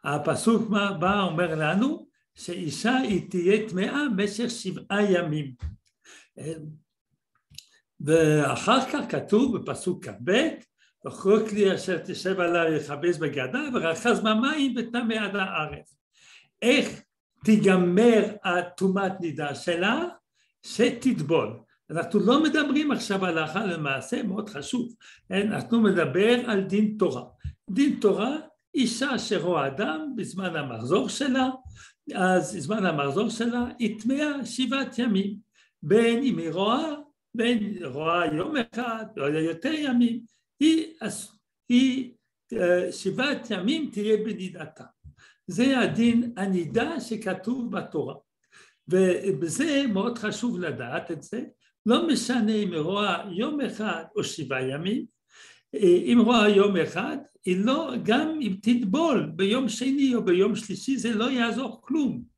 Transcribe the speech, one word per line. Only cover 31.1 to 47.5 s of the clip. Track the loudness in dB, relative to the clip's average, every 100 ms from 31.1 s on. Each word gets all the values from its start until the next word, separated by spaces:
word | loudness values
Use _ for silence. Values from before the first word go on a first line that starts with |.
| -4 -2 0 0 -2 -14 -20 -20 _ -12 0
אז | 2 2 0 -8
זמן | -6 -2 0
המחזור | 0 -2 0 -2
שלה | -2 -2 -2 -4 -2
היא | -4 -2
טמאה | -2 -2 -2 -4 -8
שבעת | -4 -2 -2 -4 -2
ימים. | 0 2 0 -6 _ _ _ _
בין | 2 4 6 2
אם | 0 0
היא | -2
רואה, | -2 0 0 -2 -6 -14 _ _ -2
בין | 0 0
אם | -2
היא | -8 -10
רואה | -4 0 0 0 -2
יום | -2 -2
אחד, | -4 -6 -6 -6 -10 -4
או | -2
יותר | 0 0 -2 -4
ימים, | -2 0 2 2 0 -10 _ _ _
היא, | 4 4 0 -8 -8 -8 -14 _ _ _ _
היא, | 4 4 2 -6 -12 _ _ _
אה, | -2 2 2 2
שבעת | -4 -4 -2 -2 -2 -4
ימים | -4 0 -2 -2
תהיה | -4 0 2
בנידתה. | 0 -6 -8 -10 -14 -16 -20 _ -20 -20 -20 _ -8
זה | 0 2 4
הדין | 2 4 4 4 0 -4
הנידה | -2 -2 0 -2 -2 -6
שכתוב | -6 -6 -4 -6 -4